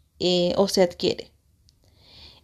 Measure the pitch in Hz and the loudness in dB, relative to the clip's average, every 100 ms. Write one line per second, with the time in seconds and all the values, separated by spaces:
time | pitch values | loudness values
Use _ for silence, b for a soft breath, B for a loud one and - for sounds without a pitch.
0 | _ _ 180 180 175 - 196 - 180 - | _ _ -2 0 0 0 0 2 0 0
1 | 185 - - _ _ _ _ _ _ b | -4 -4 -10 _ _ _ _ _ _ b
2 | b b b b | b b b b